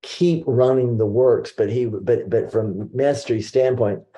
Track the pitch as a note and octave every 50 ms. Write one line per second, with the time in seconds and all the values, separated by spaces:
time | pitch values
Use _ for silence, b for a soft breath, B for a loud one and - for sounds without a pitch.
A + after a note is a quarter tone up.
0 | - - - - F3 F3 E3 D#3+ D#3+ C#3+ B2 B2 B2+ B2+ C3 C3 B2 A#2+ A#2 A2
1 | A2 G2+ G2+ A#2+ B2+ B2+ A#2 G2 - - - - A2 G2+ A2+ B2 B2 A#2 G#2 F#2+
2 | F#2+ A#2+ A#2+ F#2+ - F#2+ A#2 A#2 - - - A2+ A2 G#2+ F2+ G2 G#2+ - A2+ B2+
3 | C3+ C#3+ C#3+ - - - A#2 A2 G#2 - - C3 B2+ C3 B2+ A#2+ A2+ G2+ G2+ F2
4 | - _ _